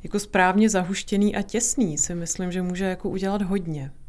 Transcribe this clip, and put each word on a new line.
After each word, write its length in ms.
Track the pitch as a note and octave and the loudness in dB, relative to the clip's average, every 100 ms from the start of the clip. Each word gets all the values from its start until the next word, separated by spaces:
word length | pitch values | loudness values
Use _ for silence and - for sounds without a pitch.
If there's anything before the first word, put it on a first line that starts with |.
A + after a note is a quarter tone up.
jako 160 | - G#3 | -2 -4
správně 520 | - G3 F#3 F#3 A3 | 0 4 6 6 6
zahuštěný 640 | F#3+ F3 F#3+ - G3+ G#3 - | 4 0 -4 0 2 2 2
a 60 | |
těsný 560 | G3+ A3 - - G3+ D3 | -2 -2 -2 0 0 0
si 160 | - | -2
myslím, 380 | F3 E3 - F3+ | -4 -6 -4 -2
že 100 | F3+ | -2
může 220 | F3+ F3+ | -2 -2
jako 240 | F#3+ F#3 G3 | -2 -2 -4
udělat 340 | F#3+ F#3+ G3+ | -2 -2 -2
hodně. 480 | F#3+ G3 E3 D3+ C3+ - | 0 -2 -2 -6 -8 -12